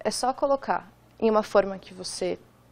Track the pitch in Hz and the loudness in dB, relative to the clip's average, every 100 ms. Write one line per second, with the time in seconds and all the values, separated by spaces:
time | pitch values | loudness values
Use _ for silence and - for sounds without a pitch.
0 | - - 247 262 285 277 - 180 - _ | -6 -2 -2 0 0 0 0 -4 -4 _
1 | _ - 226 214 214 202 202 190 - 185 | _ -2 2 2 4 4 2 -2 -14 -14
2 | 185 - 180 175 - _ _ | -10 -4 -4 -4 -10 _ _